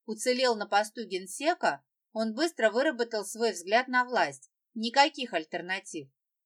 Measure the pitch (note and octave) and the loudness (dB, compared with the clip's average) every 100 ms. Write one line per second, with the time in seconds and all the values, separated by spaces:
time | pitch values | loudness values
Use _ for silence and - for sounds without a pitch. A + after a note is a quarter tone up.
0 | - A3 B3+ B3 B3+ G#3+ G3+ G#3 G#3+ - | -12 -4 -2 2 2 0 0 0 0 -4
1 | G3+ F#3 F#3+ - D4 F4 F#3 C#3+ _ _ | -6 -6 -8 -4 -2 0 0 -2 _ _
2 | _ A3 A3+ A3 E4 - A3+ A3 D#4 A#3+ | _ -6 -4 -2 -2 2 2 2 0 0
3 | A#3 A3 G3 G#3+ A#3 E3+ E3+ A3+ C4 B3+ | -2 -4 -6 -2 -2 -2 2 2 2 0
4 | B3 A#3 D3+ C#3+ - _ _ A3+ A3+ A#3+ | 2 2 0 -2 -18 _ _ -6 2 6
5 | D4 D4 A#3+ F3 D#3 E3+ F3 F#3+ F#3+ D#3+ | 4 2 -4 -4 -4 -8 -6 -6 -6 -12
6 | C3+ _ _ _ | -14 _ _ _